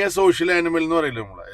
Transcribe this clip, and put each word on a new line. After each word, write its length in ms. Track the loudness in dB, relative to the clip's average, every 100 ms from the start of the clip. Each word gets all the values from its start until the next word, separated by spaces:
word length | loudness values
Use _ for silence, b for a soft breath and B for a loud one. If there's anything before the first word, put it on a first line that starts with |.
a 40 | -2
social 420 | 2 4 4 2 2
animal 220 | 2 0
എന്ന് 140 | 0 0
പറയില്ലേ 260 | 0 -4
നമ്മള്, 220 | -12 -14 -18